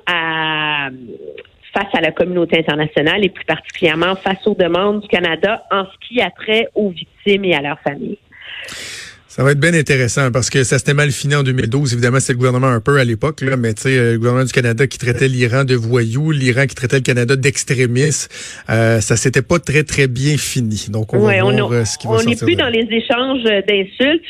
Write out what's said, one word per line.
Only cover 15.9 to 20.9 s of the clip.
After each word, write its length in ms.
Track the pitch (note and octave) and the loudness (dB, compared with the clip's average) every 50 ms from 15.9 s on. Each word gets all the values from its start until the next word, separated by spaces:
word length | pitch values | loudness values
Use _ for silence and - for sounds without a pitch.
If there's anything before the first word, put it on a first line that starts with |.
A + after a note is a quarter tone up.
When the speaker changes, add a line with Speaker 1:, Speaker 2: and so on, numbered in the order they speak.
| B2+ B2 A#2 A2+ A#2 C#3 D#3 D#3+ | 0 2 0 0 0 0 0 0
Speaker 2:
l'Iran 340 | D3+ C3+ C3 B2+ A#2+ C3+ C#3 | 0 0 2 0 2 2 0
qui 80 | C3 - | 0 -2
traitait 220 | - B2+ A2+ C#3 | -4 -4 0 0
le 60 | C3+ | 0
Canada 340 | B2 - B2 B2 A#2+ A#2 C3+ | 2 2 0 2 2 2 2
d'extrémiste. 960 | C3+ B2+ C#3 - - - - C3+ B2 B2+ A#2 A#2+ B2+ D3 D3+ - - - - - - - - - - - - | 2 2 0 0 -2 -2 -2 0 0 0 2 2 2 2 0 0 -2 -6 -10 -12 -16 -16 -16 -16 -12 -6 -2
Euh, 300 | A2+ A2+ A2+ A2+ A#2 A2 | 2 2 4 4 4 2
ça 180 | - - A#2+ | 2 0 0
s'était 260 | - - C3+ A#2+ C3+ | 2 2 0 0 0
pas 180 | - - F3 E3+ | 0 2 0 0
très, 240 | - - C3+ D3+ D3 | 0 0 0 0 0
très 240 | - - C#3+ C#3 C3 | 0 0 0 0 0
bien 280 | A#2+ C3+ C3+ D3+ D3+ | 0 0 0 0 0
fini. 500 | C#3 - - - C3 A#2 G#2+ G#2+ G2+ - | 0 -2 -2 -2 -2 -2 -2 -2 -4 -6
Donc, 260 | G2+ | -6